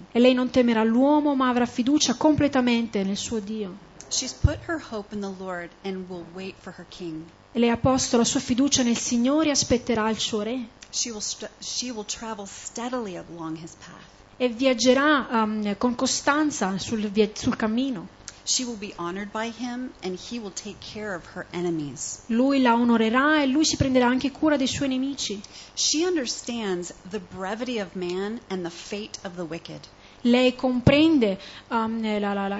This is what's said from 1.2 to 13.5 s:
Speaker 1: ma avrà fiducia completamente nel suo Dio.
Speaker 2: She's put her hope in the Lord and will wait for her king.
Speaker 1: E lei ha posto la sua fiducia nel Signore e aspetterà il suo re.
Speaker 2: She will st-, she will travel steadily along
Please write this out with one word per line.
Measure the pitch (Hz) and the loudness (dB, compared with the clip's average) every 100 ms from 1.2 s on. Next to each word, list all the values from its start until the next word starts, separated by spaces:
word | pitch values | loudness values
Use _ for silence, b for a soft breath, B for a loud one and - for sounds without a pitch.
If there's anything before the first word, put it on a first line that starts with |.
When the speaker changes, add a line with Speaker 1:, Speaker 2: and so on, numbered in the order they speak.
| 294 269 | 4 2
Speaker 1:
ma | 262 | 2
avrà | 247 240 | 2 0
fiducia | - 240 294 - 240 | 0 2 2 2 2
completamente | 311 302 - 262 247 233 233 208 | 4 4 4 4 2 2 0 -2
nel | 190 202 | -2 -2
suo | - 226 | -4 -4
Dio. | 196 220 196 196 - - - | -4 -6 -6 -10 -18 -20 -6
Speaker 2:
She's | - 254 | -4 -4
put | - - 330 - | 0 0 0 -4
her | 330 - | -6 -6
hope | 220 202 208 | -10 -8 -8
in | |
the | 196 190 | -8 -8
Lord | 190 180 170 - | -8 -8 -10 -10
and | 196 190 185 | -8 -6 -8
will | 180 165 | -10 -10
wait | 175 190 - | -10 -12 -12
for | - 180 | -16 -16
her | 175 | -16
king. | - 175 160 165 - - | -12 -10 -8 -12 -20 -10
Speaker 1:
E | 247 | 0
lei | 233 | 2
ha | 233 | 4
posto | 262 262 - 247 | 2 2 2 2
la | 233 | 4
sua | 277 | 0
fiducia | - 240 277 - | 0 2 2 2
nel | 240 233 | 2 0
Signore | - 240 240 294 311 | 0 0 2 2 2
e | |
aspetterà | 269 - 240 240 226 214 | 2 2 0 2 0 0
il | 214 | 0
suo | - 220 | -2 -2
re. | 208 254 226 - - | -2 -4 -8 -14 -12
Speaker 2:
She | - 247 | -6 -6
will | 214 | -6
st-, | 196 - 214 - | -8 -8 -10 -12
she | - - 247 | -10 -6 -6
will | 226 208 | -8 -8
travel | - 226 214 196 | -8 -8 -10 -10
steadily | - - - 240 254 214 175 | -12 -12 -8 -6 -4 -6 -8
along | 156 170 160 | -12 -10 -8